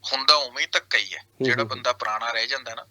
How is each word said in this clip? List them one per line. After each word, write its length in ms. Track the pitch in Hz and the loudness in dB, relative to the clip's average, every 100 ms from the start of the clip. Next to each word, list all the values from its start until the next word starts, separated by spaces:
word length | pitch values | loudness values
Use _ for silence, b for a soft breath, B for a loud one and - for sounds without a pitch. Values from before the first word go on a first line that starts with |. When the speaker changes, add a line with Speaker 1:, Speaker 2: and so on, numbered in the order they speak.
| - | -4
Speaker 1:
ਹੁੰਦਾ 220 | 135 135 | 0 4
ਉਵੇਂ 280 | 151 131 127 | 4 2 -4
ਹੀ 60 | 160 | 0
ਧੱਕਾ 260 | 175 - 117 | 0 2 0
ਹੀ 160 | 98 | 0
ਹੈ। 40 | 87 | -8
Speaker 2:
ਹੂੰ, 260 | - _ | -16 _
Speaker 1:
ਜਿਹੜਾ 180 | 131 123 | 2 2
Speaker 2:
ਹੂੰ, 80 | 135 | 0
ਹੂੰ। 60 | 127 | -2
Speaker 1:
ਬੰਦਾ 160 | 123 | -2
ਪੁਰਾਣਾ 380 | 123 - 110 117 | 0 -2 -2 -2
ਰਹਿ 160 | 113 117 | -2 -2
ਜਾਂਦਾ 280 | 135 120 | -4 -6
ਨਾ, 120 | 117 - | -12 -14